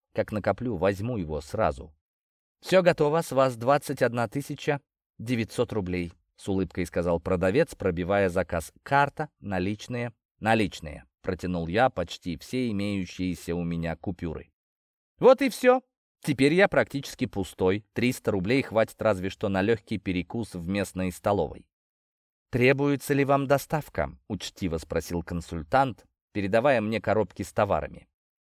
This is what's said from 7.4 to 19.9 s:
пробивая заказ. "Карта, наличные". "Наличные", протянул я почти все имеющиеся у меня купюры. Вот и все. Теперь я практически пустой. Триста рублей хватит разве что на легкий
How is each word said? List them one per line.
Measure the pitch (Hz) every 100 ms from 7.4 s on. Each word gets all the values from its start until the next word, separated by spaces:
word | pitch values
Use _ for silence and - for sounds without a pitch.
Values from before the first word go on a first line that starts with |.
| 92 123 165
пробивая | - 98 85 87 101 98
заказ. | 87 90 85 - -
"Карта, | - 139 143 - 151 _
наличные". | 101 92 92 107 - 120 120 - _ -
"Наличные", | 104 113 92 - 76 73 - _
протянул | - 90 90 87 82
я | 101 127
почти | 92 85 - 90 80
все | - 127 123
имеющиеся | 101 101 101 90 - 90 85 -
у | 85
меня | 85 85 82 80
купюры. | - 90 85 73 - _ _ _ _ _ _ -
Вот | 226 254
и | 277
все. | - 247 254 - _ _ _
Теперь | - 131 139
я | 175 196
практически | 143 113 139 - - 127
пустой. | 101 92 - 92 101 -
Триста | - 123 127 -
рублей | 101 92 135
хватит | - 107 110 -
разве | 107 95 95
что | - 104
на | 95
легкий | 101 113 -